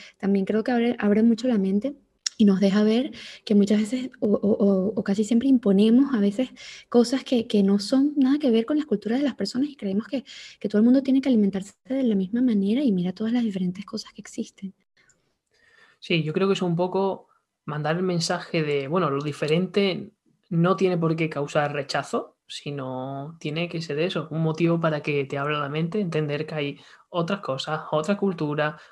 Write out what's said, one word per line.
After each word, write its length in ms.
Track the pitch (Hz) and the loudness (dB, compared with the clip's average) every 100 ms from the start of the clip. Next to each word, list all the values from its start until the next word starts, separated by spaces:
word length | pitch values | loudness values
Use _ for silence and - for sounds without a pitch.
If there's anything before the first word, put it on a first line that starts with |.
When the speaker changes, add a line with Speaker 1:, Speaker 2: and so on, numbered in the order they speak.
| - _ | -18 _
Speaker 1:
también 300 | 196 202 190 | 0 0 0
creo 180 | 214 | -2
que 80 | 220 | 0
abre, 240 | 240 233 240 | 0 0 0
abre 240 | 208 208 | 2 4
mucho 240 | 233 226 254 | 4 4 2
la 100 | 214 | 0
mente 360 | 190 202 262 285 _ _ - - | 2 0 -2 -8 _ _ -6 4
y 80 | 202 | 6
nos 120 | 190 | 6
deja 240 | 196 208 | 4 4
ver 260 | 214 226 294 - - - | 4 2 0 -8 -18 -10
que 100 | - | 2
muchas 260 | 208 202 214 | 4 4 2
veces 300 | 214 254 254 - | 0 -4 -6 -4
o, 80 | 214 | 0
o, 240 | 202 202 | 2 2
o, 400 | 226 202 190 190 | 2 2 2 0
o 100 | 208 | -2
casi 200 | 202 196 | -2 -2
siempre 240 | 214 233 269 | 0 0 4
imponemos 680 | 254 202 196 220 247 277 | 2 4 4 6 6 4
a 60 | 233 | 2
veces 280 | 202 202 254 - - - - | 0 0 -4 -8 -20 -20 0
cosas 360 | 240 233 262 | 2 4 0
que, 220 | - 247 226 | 0 -2 2
que 160 | 208 | 2
no 180 | 196 202 | 4 2
son 340 | - 269 294 294 | 2 2 2 2
nada 220 | 262 294 | 2 2
que 120 | 262 | 2
ver 140 | 220 | 2
con 140 | 226 302 | 2 -2
las 80 | 302 | -2
culturas 320 | 208 214 254 | -4 -2 -2
de 60 | |
las 100 | 285 | -2
personas 340 | - 196 247 294 | -4 -6 -4 -4
y 80 | - | -4
creemos 300 | 202 196 226 | -4 -4 -4
que, 180 | 269 - - - - | -6 -8 -16 -20 -10
que 100 | 208 | -2
todo 80 | 208 | 4
el 60 | |
mundo 180 | 233 269 | 6 4
tiene 180 | 269 269 | 4 2
que 80 | 277 | 4
alimentarse 460 | 226 196 190 190 - | 4 2 0 -6 -14
de 180 | - 269 | -6 -2
la 100 | 247 | 0
misma 260 | 196 185 233 | 0 0 0
manera 420 | 254 208 196 247 | 2 2 2 2
y 100 | 277 | 2
mira 200 | 185 180 | 0 -2
todas 200 | 185 220 | -4 -2
las 100 | 247 | -2
diferentes 420 | 226 190 180 185 | -2 -2 -4 -6
cosas 280 | - 214 - | -10 -12 -12
que 80 | - | -18
existen. 500 | - - 208 - 190 - _ _ _ _ _ _ _ _ _ _ _ _ | -14 -12 -12 -12 -16 -16 _ _ _ _ _ _ _ _ _ _ _ _
Speaker 2:
Sí, 240 | - 170 | -4 -2
yo 100 | 156 | -2
creo 140 | 185 196 | 0 0
que 80 | |
es 80 | 185 | 0
un 140 | 180 170 | 0 0
poco 520 | 180 190 196 - - _ _ _ - | 0 0 -2 -4 -12 _ _ _ -10
mandar 300 | 147 151 175 | -4 -2 -2
el 80 | |
mensaje 580 | 185 175 165 175 - 165 | 0 -2 -2 -4 -4 -4
de, 260 | 151 143 139 | -2 -2 -2
bueno, 220 | 180 151 | -2 0
lo 120 | 139 | -2
diferente 880 | 151 - 151 160 185 208 196 151 - _ _ _ - | -4 -4 0 0 0 0 0 -2 -8 _ _ _ -4
no 280 | 165 175 185 | 2 2 4
tiene 200 | 185 170 | 2 2
por 180 | 165 | 0
qué 140 | 160 160 | 0 -2
causar 460 | 147 143 156 147 | -4 -2 -2 -2
rechazo, 600 | 143 135 147 - 233 - _ - | -4 -4 -4 -4 -6 -6 _ -18
sino 880 | - 147 143 131 127 135 139 147 165 | -14 -10 -8 -8 -8 -8 -10 -12 -10
tiene 300 | - 156 170 | -8 -6 -6
que 140 | 170 | -6
ser 160 | 165 143 | -6 -2
eso, 300 | 180 165 - | -2 -2 -4
un 100 | 160 | -2
motivo 400 | 160 156 170 170 | -2 2 2 2
para 220 | 165 147 | 0 -2
que 220 | 151 143 135 | -2 -2 -2
te 100 | 139 | -4
abra 220 | 147 147 | -2 -2
la 80 | 139 | -4
mente, 320 | 156 165 214 | -4 -2 -2
entender 460 | 180 156 151 147 156 | -2 -2 -2 -4 -6
que 80 | |
hay 260 | 156 143 143 - - _ | -6 -6 -8 -16 -20 _
otras 300 | 175 165 196 | -4 -2 -4
cosas, 420 | - 135 - 151 - | -4 -6 -4 -6 -4
otra 260 | 156 156 202 | -2 -2 0
cultura, 640 | 196 165 151 151 151 156 - | -2 -2 -2 0 -2 -4 -16